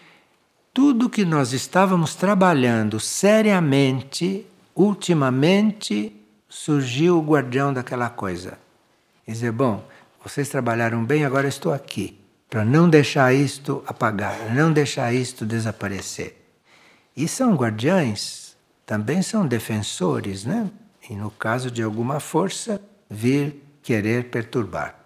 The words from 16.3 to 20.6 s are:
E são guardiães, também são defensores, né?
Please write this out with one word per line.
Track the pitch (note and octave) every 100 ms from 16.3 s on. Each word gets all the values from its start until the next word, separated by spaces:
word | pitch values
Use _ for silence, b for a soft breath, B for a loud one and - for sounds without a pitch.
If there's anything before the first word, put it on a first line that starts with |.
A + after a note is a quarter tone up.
| - _ _ b b b b b -
E | D#3+
são | - B3+
guardiães, | E3 A#2 G#2+ C3 F#3+ C3 G#2 - - - _ _ _ -
também | G#2+ G#2+ F3
são | F3 A3 D#3
defensores, | A#2 - A2 G2+ - F3+ B2 G#2 F#2+
né? | A2+ A3+